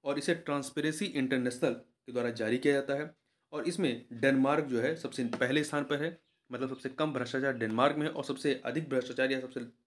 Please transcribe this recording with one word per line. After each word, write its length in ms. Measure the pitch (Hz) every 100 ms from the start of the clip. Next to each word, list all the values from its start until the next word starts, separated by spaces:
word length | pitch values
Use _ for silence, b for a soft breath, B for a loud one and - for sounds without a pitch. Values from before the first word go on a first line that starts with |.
और 140 | 139 143
इसे 160 | 143
ट्रांसपेरेंसी 680 | 165 - 143 135 - 151 156
इंटरनेशनल 680 | 202 143 131 131 123 120 143
के 400 | 117 - _ -
द्वारा 180 | 120 120
जारी 280 | 113 110 123
किया 160 | 143
जाता 200 | 139 139
है 200 | 139 156 - _ _ _
और 160 | 151 156
इसमें 380 | 180 165 117 -
डेनमार्क 520 | 117 135 135 135 151
जो 160 | 143 120
है 160 | 127 160
सबसे 280 | - -
पहले 400 | 120 - 123 143
स्थान 200 | 147 147
पर 180 | 139 143
है, 180 | 160 170 _ _ _
मतलब 160 | 123 131
सबसे 200 | 131 135
कम 240 | - 156
भ्रष्टाचार 440 | 135 120 135 139 123
डेनमार्क 400 | 113 110 139 147
में 100 | 151
है 60 |
और 120 | 147
सबसे 300 | 143 151 147 135
अधिक 240 | - 147 147
भ्रष्टाचार 440 | 135 123 123 131
या 80 | 131
सबसे 200 | 127 131 117 -